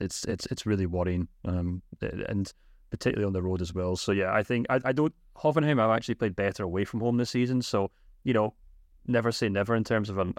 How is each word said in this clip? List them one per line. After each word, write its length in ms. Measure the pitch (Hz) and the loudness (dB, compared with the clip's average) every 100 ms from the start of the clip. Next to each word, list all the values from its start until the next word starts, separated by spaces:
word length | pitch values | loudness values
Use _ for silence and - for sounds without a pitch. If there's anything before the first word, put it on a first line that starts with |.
it's, 240 | 98 - | -8 -6
it's, 220 | - 90 - | -6 -6 -6
it's 180 | - | -6
really 220 | 107 101 92 | 0 0 0
worrying, 420 | 90 90 90 85 - | 0 0 0 -2 -6
um, 380 | - 90 87 90 - - | -4 -2 -2 -4 -8 -8
and 500 | - 92 - 101 98 - - - - | -6 -6 -4 -2 -4 -8 -20 -20 -12
particularly 380 | - - - 101 | -4 0 2 0
on 80 | |
the 80 | 92 | 0
road 180 | 90 92 | 0 -2
as 140 | 87 | -2
well. 200 | 90 90 | -2 -2
So 160 | 90 - | -2 0
yeah, 220 | 98 92 | 2 2
I 100 | 107 | 2
think 240 | 104 123 117 | 2 0 2
I, 100 | 127 | 0
I 100 | 127 | 0
don't, 220 | 131 156 - - - | 2 0 -2 -16 -2
Hoffenheim 420 | 151 151 151 139 | 0 4 4 4
have 120 | 110 | 4
actually 240 | 113 - | 4 0
played 200 | 113 110 | -2 -2
better 280 | 90 98 - | 0 -2 -2
away 240 | 95 92 107 | -2 -2 -2
from 140 | 117 | -2
home 180 | 117 120 | 0 0
this 100 | 120 | 0
season. 320 | 123 123 127 | 0 0 0
So, 300 | 120 107 98 _ - - | 0 0 -2 _ -20 -6
you 80 | - | 0
know, 220 | 117 107 - - - - - - | 2 2 -2 -18 -20 -20 -12 -2
never 240 | 120 117 | 0 2
say 180 | 113 113 | 0 0
never 240 | 98 101 | 0 2
in 100 | 113 | 0
terms 240 | 110 113 101 | 2 0 0
of 80 | 95 | -2
an 160 | 90 | -2